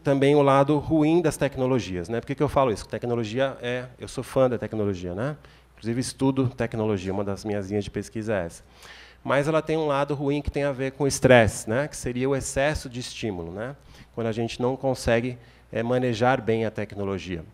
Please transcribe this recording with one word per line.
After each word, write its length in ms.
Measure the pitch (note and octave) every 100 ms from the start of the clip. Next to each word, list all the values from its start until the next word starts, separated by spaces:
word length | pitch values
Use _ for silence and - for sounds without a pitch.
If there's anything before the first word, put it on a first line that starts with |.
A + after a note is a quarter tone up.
também 320 | D3 C#3 C#3 D3
o 60 |
lado 340 | C#3 C#3 C#3 D3
ruim 460 | C3+ D#3 D3+ F3
das 160 | D#3 -
tecnologias, 720 | C#3 C3 B2+ C3 F#2 F2+ F2
né? 100 | A#2
Por 60 | -
que 80 |
que 80 | C3+
eu 60 | C#3+
falo 220 | C#3+ C3
isso? 160 | G2 -
Tecnologia 720 | - A#2+ A#2+ G#2+ B2 C3+ -
é, 240 | A#2+ B2 B2+ -
eu 80 | G#2
sou 160 | -
fã 280 | A#2+ C3+ B2+
da 80 | A2
tecnologia, 560 | G#2+ A2 G2+ F#2 F2+
né? 220 | F#2 C3+ D3 - - -
Inclusive, 280 | - A2 A#2+
estudo 480 | - - C3+ C3+ B2
tecnologia, 640 | - A#2 A2+ A2 G2 F#2+
uma 100 | F#2+
das 220 | G2+ F#2+
minhas 240 | G#2+ G#2 F#2+
linhas 160 | G#2
de 60 | G2
pesquisa 440 | G#2+ G2 A2+ G#2+
é 120 | G2+ E2+
essa. 180 | - - - - - - -
Mas 240 | B2+ C3 C#3+
ela 140 | D#3+
tem 160 | D3+ D#3+
um 100 | D3+
lado 280 | C#3 C#3+
ruim 260 | C#3+ C#3 D3
que 100 | -
tem 140 | C#3+
a 80 | C#3+
ver 200 | B2+ C3+
com 120 | -
o 20 | C#3
estresse, 640 | - B2+ B2 G#2 - -
né? 180 | A#2+ D3
Que 100 | -
seria 320 | C3 B2 C3
o 60 |
excesso 540 | C3+ A#2+ C3+ C#3+ D3+ C3+
de 100 | A#2+
estímulo, 540 | A#2 - A2+ F2+ E2
né? 240 | F#2+ B2 C#3+ - - -
Quando 140 | - A2+
a 40 |
gente 300 | A2 A#2 -
não 120 | B2
consegue, 640 | C3+ C3+ B2 - A#2 B2 A#2+ - - -
é, 120 | A2+
manejar 580 | A#2 B2+ B2+ G#2+ B2 C3
bem 240 | A2 A2+
a 60 | A2
tecnologia. 720 | G#2+ G#2 G2+ G2 F#2+ E2 E2+ -